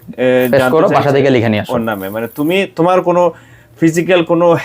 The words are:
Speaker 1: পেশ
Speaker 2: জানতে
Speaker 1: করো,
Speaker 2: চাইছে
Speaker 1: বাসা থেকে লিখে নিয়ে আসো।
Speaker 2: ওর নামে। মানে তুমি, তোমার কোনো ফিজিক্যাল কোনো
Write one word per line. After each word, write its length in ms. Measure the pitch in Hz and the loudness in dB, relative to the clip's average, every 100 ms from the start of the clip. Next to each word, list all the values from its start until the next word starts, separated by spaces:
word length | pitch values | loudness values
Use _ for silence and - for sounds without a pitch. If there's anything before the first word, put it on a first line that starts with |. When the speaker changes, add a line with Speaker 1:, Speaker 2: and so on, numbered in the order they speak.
| - | -20
Speaker 1:
পেশ 380 | - 127 127 127 | -4 0 2 2
Speaker 2:
জানতে 200 | 135 127 | 0 2
Speaker 1:
করো, 100 | 160 | 2
Speaker 2:
চাইছে 140 | 165 143 | 2 2
Speaker 1:
বাসা 160 | 131 | 2
থেকে 180 | 139 139 | 2 2
লিখে 200 | 127 113 | 2 2
নিয়ে 120 | 104 | -2
আসো। 120 | 95 | -2
Speaker 2:
ওর 60 | 123 | -6
নামে। 300 | 113 101 95 | -4 -6 -8
মানে 180 | 110 117 151 | -8 -8 -6
তুমি, 320 | 151 190 185 - | -2 -2 -2 -2
তোমার 260 | 170 185 | 0 2
কোনো 300 | 170 175 175 - - - _ - | 0 0 0 -2 -14 -20 _ -2
ফিজিক্যাল 440 | 165 160 165 180 | 0 0 0 0
কোনো 340 | 165 170 175 160 | 2 2 2 0